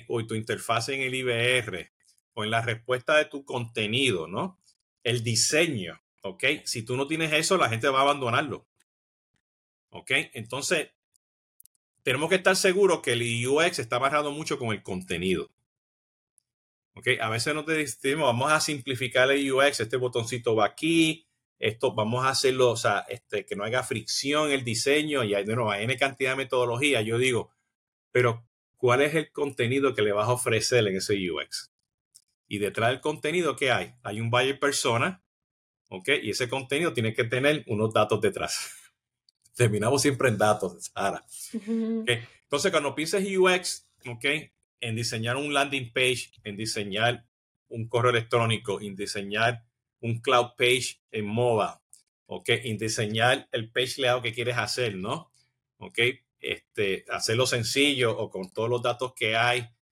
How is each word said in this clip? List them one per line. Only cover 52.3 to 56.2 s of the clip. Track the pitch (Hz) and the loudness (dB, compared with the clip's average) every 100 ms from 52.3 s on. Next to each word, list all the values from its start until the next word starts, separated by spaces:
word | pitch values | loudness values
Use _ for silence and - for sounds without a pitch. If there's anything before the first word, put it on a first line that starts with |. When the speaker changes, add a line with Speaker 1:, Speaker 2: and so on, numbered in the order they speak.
| 98 - | -8 -2
Speaker 1:
En | 117 120 104 | -2 -2 -4
diseñar | 110 117 107 110 120 135 - | -2 -2 -2 2 2 2 -2
el | 123 117 | -8 -4
page | 131 127 - | -2 -2 0
layout | 127 127 | 0 0
que | 120 | -2
quieres | 120 117 120 | -4 -2 -2
hacer, | 107 - 120 95 | -2 -2 -2 -4
¿no? | 101 156 - _ _ _ _ _ | -6 -6 -8 _ _ _ _ _
¿Ok? | 95 113 120 - | -10 0 0 0